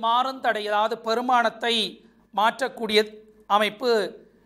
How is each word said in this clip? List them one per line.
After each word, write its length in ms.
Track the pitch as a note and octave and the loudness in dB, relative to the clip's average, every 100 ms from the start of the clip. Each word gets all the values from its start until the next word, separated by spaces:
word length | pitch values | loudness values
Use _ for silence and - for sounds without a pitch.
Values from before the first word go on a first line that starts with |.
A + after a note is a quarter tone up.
மாறுந்தடை, 580 | A3+ A#3+ B3+ C4 B3 G#3+ G#3 | 0 0 0 -2 -2 -2 -2
அதாவது 260 | G#3 A3 A3+ A3+ | 0 0 -2 -2
பெருமானத்தை 680 | A3+ B3 B3 A3+ A3+ A#3 A#3 G3 - - _ _ | -2 2 2 2 -2 -2 0 -2 -8 -20 _ _
மாற்றக்கூடிய 680 | G3 A3 A3 C4 - G#3+ G#3+ G#3+ - - _ - | 0 0 0 -6 -4 0 2 2 -6 -20 _ 0
அமைப்பு, 360 | G#3 G#3 G#3 B3 A3+ F3 - - _ | 2 2 -2 0 2 0 -6 -20 _